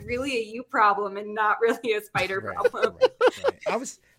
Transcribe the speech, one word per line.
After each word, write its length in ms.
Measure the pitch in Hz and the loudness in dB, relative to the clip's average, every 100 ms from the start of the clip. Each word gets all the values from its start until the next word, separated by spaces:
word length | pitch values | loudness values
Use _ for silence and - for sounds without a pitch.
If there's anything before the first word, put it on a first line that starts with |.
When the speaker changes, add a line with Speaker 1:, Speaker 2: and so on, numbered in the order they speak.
Speaker 1:
really 320 | 226 240 277 247 | -8 -6 -4 -4
a 60 | |
you 200 | 214 226 | -6 -10
problem 540 | 247 269 208 202 202 196 | -4 2 4 4 -2 -6
and 180 | 208 | -8
not 220 | 214 214 - | -2 0 2
really 340 | 226 226 240 | 2 0 -2
a 60 | 214 | -2
spider 340 | - 196 185 190 | -2 -4 -2 -4
Speaker 2:
Right, 140 | - | -6
Speaker 1:
problem. 400 | - - 233 - - | 0 0 2 -2 2
Speaker 2:
right, 100 | - - 480 - | 0 4 2 2
right. 140 | 554 - - | -2 -2 -2
I 100 | 208 | -4
was, 220 | 262 - _ | -4 -14 _